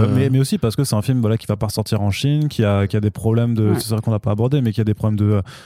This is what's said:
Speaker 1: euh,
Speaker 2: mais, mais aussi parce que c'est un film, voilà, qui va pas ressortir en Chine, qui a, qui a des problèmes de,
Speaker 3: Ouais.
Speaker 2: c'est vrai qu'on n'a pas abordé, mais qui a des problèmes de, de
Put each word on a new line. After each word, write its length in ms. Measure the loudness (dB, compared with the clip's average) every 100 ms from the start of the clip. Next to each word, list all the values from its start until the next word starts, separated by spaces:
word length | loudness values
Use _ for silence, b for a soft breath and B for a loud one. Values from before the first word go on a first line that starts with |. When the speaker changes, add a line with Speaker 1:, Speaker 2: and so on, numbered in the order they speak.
| 4
Speaker 1:
euh, 40 | 2
Speaker 2:
mais, 140 | 2
mais 80 | 2
aussi 180 | 0 0
parce 180 | -2 -2
que 80 |
c'est 120 | -2 -2
un 80 |
film, 180 | 0 0
voilà, 160 | 0 0
qui 80 | -2
va 120 | -4
pas 100 | -2
ressortir 340 | -4 -2 -2
en 80 | -2
Chine, 380 | 0 0 0 0
qui 160 | 0 2
a, 220 | 2 0
qui 100 | 0
a 20 |
des 100 | -2
problèmes 420 | -2 0 0 0
de, 160 | 2 2
Speaker 3:
Ouais. 100 | 2
Speaker 2:
c'est 120 | 0
vrai 100 | -2
qu'on 80 | 0
n'a 80 | -2
pas 120 | 0
abordé, 300 | 0 0 0
mais 120 | 0
qui 80 | 0
a 20 |
des 120 | 0 0
problèmes 160 | 0 0
de, 100 | 2
de 160 | 0 -2 B